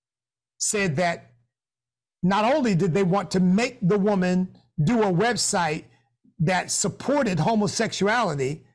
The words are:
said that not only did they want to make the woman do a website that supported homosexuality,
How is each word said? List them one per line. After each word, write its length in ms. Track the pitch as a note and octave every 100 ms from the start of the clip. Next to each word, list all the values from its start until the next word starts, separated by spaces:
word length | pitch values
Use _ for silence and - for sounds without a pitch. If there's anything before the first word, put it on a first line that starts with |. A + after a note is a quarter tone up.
| _ _ _ _ _ _
said 400 | - G#3+ G3 C#3+
that 340 | F3 E3+ - _ _ _ _ _ _ _ _ _
not 200 | F3+ G3+ G#3+
only 220 | D4+ B3 F3+
did 180 | F#3
they 100 | D#3+
want 280 | F#3+ G3 F#3
to 80 | F#3+
make 400 | F#3 F#3+ B3+ B3+
the 160 | E3+ G#3
woman 580 | G3 G3+ F3+ F#3 F#3 - _ -
do 180 | D3+ A#3+
a 100 | G#3+
website 760 | E3+ A3+ A3+ - G3 E3 D#3+ - _ _ _ _ -
that 320 | E3 F#3 -
supported 680 | - F#3+ - - C#4+ B3 F3
homosexuality, 1200 | D#3 A3+ G#3 - A3 - G3 A#3 G#3+ C#3+ C3+ D3 -